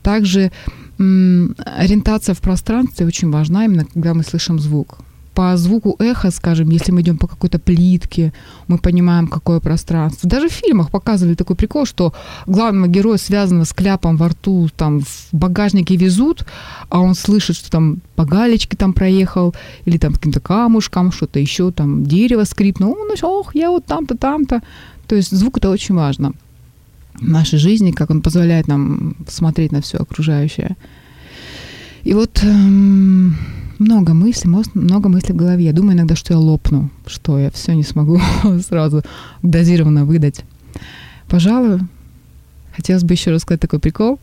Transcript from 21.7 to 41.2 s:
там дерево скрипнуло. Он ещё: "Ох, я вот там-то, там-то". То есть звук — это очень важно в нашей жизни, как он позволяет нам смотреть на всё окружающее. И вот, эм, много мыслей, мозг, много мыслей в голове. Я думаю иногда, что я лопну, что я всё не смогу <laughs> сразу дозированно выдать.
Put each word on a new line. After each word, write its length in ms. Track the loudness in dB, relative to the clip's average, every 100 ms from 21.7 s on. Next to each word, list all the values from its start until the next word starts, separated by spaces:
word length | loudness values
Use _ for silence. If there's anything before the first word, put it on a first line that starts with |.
там 320 | -2 -2 -2
дерево 400 | 0 0 2 0
скрипнуло. 520 | -2 0 -2 0 -2
Он 160 | -2 -6
ещё: 140 | -4 -2
"Ох, 260 | -4 -4
я 140 | -2 -2
вот 160 | -2
там-то, 320 | -4 -8 -6 -4
там-то". 440 | -4 -2 -2 -4 -6 -20 -20 -20 -2
То 80 |
есть 160 | -2 0
звук — 260 | 0 0 0
это 100 | 0
очень 260 | -2 0
важно 380 | 0 0 -2 -4 -6 _ -20 -20 _ _ -20 -20
в 160 | -6 0
нашей 300 | 0 2 2
жизни, 320 | 2 2 2
как 180 | 0 -2
он 120 | 0
позволяет 460 | 0 2 2 2 0
нам 480 | 0 0 -2 -6 -8 -14
смотреть 440 | -2 -2 0 -2
на 80 | -2
всё 200 | -4 -6
окружающее. 760 | -6 -4 -2 0 -2 -4 -8 -10 -14 -20 -20 -20 -20 -20 -20 -20 -20 -20 -20 -10
И 100 | -2
вот, 300 | 0 0 2
эм, 920 | 4 6 6 6 6 6 4 4 4 0 -6 -12 -14 0
много 340 | 2 4 4
мыслей, 360 | 4 2 2 0
мозг, 260 | 0 0
много 340 | -2 2 2 2
мыслей 240 | 2 0
в 40 | 0
голове. 260 | 0 2
Я 80 | 2
думаю 220 | 2 2
иногда, 200 | 2 2
что 180 | 0 0
я 60 | 2
лопну, 500 | 2 2 0 0 -2 -8 -20
что 320 | -8 -4 -2
я 100 | -2
всё 240 | -4 -2
не 100 | 0
смогу 360 | 0 -2 2 2 2 2
<laughs> 260 | 2 0 -2
сразу 360 | -2 0 -2 -4 -16 -20 -4
дозированно 640 | 0 2 4 4 4 2
выдать. 380 | 2 2 0 -2 -20 -20 -20 -20 -20 -20 -20 -20